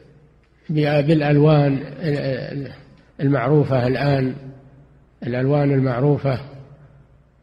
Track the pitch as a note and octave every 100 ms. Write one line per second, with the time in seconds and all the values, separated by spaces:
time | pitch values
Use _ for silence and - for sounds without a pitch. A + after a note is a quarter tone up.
0 | - _ _ _ _ _ - D3+ D3 D3
1 | C#3+ D#3+ D3 D3 D3+ D3+ C#3+ C#3 D#3 -
2 | E3+ C#3+ C3+ B2 - C#3+ B2+ - - -
3 | _ - C#3 C#3 A#2+ D3+ C3+ C3 B2 B2+
4 | C#3+ C#3 C3 C3+ - - - - - _
5 | _ _ B2+ B2 C3+ D3 C#3 C3+ C3 A#2+
6 | D3 C#3+ C3+ B2 - - - - - _
7 | _ _ _ _